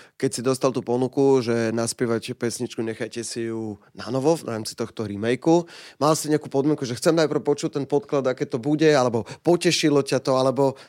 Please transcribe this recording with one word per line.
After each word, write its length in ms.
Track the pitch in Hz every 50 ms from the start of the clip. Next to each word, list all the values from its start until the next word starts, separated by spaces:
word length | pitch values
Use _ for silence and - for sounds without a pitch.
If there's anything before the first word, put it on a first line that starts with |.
| - - _
Keď 160 | - - 135
si 120 | - - 117
dostal 240 | 131 131 - - 135
tú 160 | 120 131 107
ponuku, 560 | - 120 123 131 123 - - 139 139 135 131
že 320 | 120 117 120 117 117 113 110
naspievate 640 | 117 117 113 - - 127 117 117 113 - - 123 -
pesničku 400 | - 117 110 - 123 113 - -
Nechajte 480 | 117 113 110 - 117 110 - 117 113
si 240 | - - 120 113 113
ju 240 | 113 113 110 110 104 - _ _ _ -
na 80 | - - 120
novo 240 | 131 131 151 170 156
v 80 | -
rámci 320 | 127 117 107 107 - - -
tohto 240 | 120 107 - -
remakeu, 640 | 113 101 101 98 107 117 123 123 - 160 165 175 170 170 - - - - - -
mal 160 | 135 151 160
si 160 | 147 - 147
nejakú 160 | 151 147 -
podmienku, 400 | 139 - 139 139 151 151 - 143
že: 80 | 117 123
„Chcem 160 | 120 - 175 160 165
najprv 240 | 160 139 147 147
počuť 320 | 113 - 143 143 - 160 -
ten 160 | 147 135 -
podklad, 320 | - 143 139 - - 143
aké 240 | 127 131 127 - 147
to 160 | 139 - 127
bude“, 240 | 113 147 147 151 160
alebo 400 | 156 151 139 127 123 113 117 101 - - -
potešilo 640 | - 160 175 170 170 180 160 - - 156 143 143 139
ťa 160 | 139 143 131
to, 160 | 123 147 131 131
alebo 400 | 131 135 127 131 139 135 131 - -